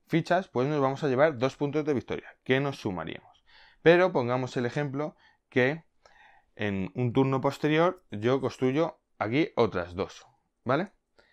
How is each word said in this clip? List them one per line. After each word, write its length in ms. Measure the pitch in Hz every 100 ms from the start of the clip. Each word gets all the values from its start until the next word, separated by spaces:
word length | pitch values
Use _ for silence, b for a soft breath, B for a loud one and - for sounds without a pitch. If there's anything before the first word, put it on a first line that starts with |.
| _
fichas, 420 | 165 - 180 190
pues 180 | 120 135
nos 140 | 151
vamos 240 | 135 135
a 40 | 151
llevar 300 | 127 160 127
dos 180 | 131 -
puntos 280 | 143 147
de 100 | 147
victoria, 420 | 127 - 85 - -
que 160 | - 131
nos 220 | 143 135
sumaríamos. 640 | 110 87 82 - - _ b b b b
Pero 300 | 156 175 185
pongamos 440 | 170 120 127 127 135
el 80 |
ejemplo 500 | 120 147 147 135 151 - b b _
que 340 | 127 127 160 - _ b b b b b -
en 340 | 104 98 92
un 180 | 117 123
turno 300 | 120 135 135
posterior 600 | 139 - 151 156 175 185 _
yo 300 | 104 113 135
construyo 580 | 127 - 131 143 165 - _ -
aquí 340 | 104 135 165 -
otras 380 | 110 90 87
dos, 320 | 87 87 - - _ _ _
¿vale? 280 | 120 139 208 _ _ _ b